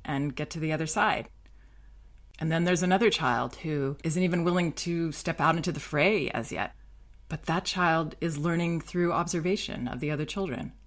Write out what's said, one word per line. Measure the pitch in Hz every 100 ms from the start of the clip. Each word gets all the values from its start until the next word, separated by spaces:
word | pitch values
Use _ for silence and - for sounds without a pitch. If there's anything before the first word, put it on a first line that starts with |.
and | - 139 143 -
get | 147
to | 165
the | 156
other | 156 160
side. | 214 214 - - - - - - - - - - - - -
And | 160
then | 165
there's | 175 175
another | 180 190 220
child | - 139 120 127 -
who | 156 147 139 143
isn't | 165 165
even | 185 175
willing | 170 180 170
to | - 175 170 165
step | - - 156
out | 156 165
into | 175
the | 151
fray | - 151 175 214 139
as | 113 113
yet. | 80 - - - - - - -
But | 156
that | - 170
child | 190 190 175 160 156 -
is | 165 147
learning | 165 165 170 170
through | - 180 175
observation | 151 170 170 175 214 - - 240
of | 123
the | 147
other | 147 151
children. | 202 185 120 - -